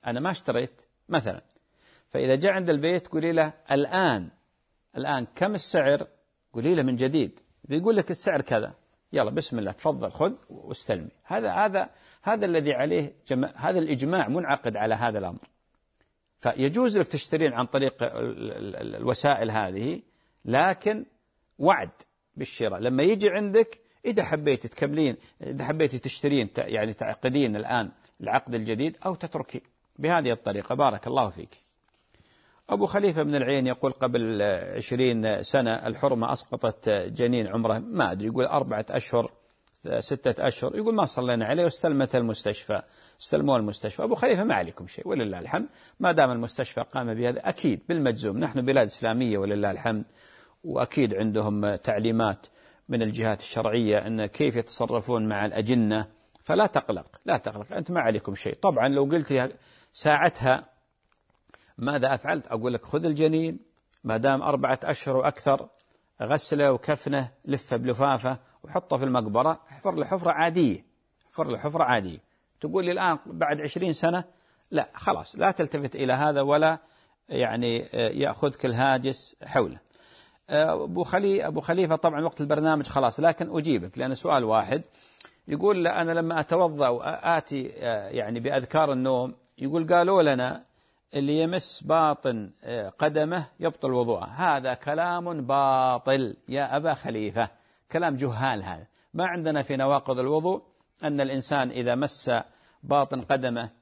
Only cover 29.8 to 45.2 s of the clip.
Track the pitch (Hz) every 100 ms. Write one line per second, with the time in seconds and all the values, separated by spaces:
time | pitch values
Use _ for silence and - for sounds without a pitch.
29.8 | _ - 147 170 135 113 - 101 95 127
30.8 | 139 104 120 127 104 82 - - _ _
31.8 | _ _ _ _ _ _ _ _ - 202
32.8 | 202 202 202 160 147 143 127 139 131 123
33.8 | 135 123 127 123 113 107 104 92 87 95
34.8 | 107 123 127 117 110 101 98 139 120 110
35.8 | 113 110 143 123 117 135 - 123 117 -
36.8 | - 104 92 - 120 123 104 107 113 110
37.8 | 226 208 110 95 107 113 127 147 117 107
38.8 | 110 - - 120 117 - _ _ _ _
39.8 | - 117 - 135 131 117 139 - 127 214
40.8 | 214 220 160 - 123 120 110 151 170 -
41.8 | 170 139 135 131 117 104 - 104 - 104
42.8 | - _ - _ - 151 143 127 104 101
43.8 | 107 - 226 247 247 196 214 110 85 -
44.8 | 90 - 180 156